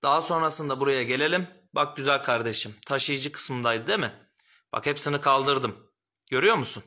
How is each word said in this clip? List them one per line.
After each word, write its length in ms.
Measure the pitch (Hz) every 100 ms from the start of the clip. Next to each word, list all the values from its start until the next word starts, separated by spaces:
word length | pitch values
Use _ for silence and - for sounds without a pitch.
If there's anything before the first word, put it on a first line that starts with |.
Daha 180 | 139 147
sonrasında 580 | 160 170 160 151 151 131
buraya 240 | 139 135
gelelim. 440 | 120 127 151 180 180 - _
Bak 240 | - 143 147
güzel 260 | 139 139
kardeşim. 520 | 139 120 117 110 - 110 -
Taşıyıcı 460 | 139 - 139 139
kısmındaydı 560 | 143 - 127 120 117 113
değil 120 | 214
mi? 300 | 123 - _ _ _ _ _
Bak 140 | - 147
hepsini 360 | 147 147 143
kaldırdım. 680 | 143 135 135 135 123 98 _ _ _ _ _
Görüyor 260 | 127 175 220
musun? 280 | 120 -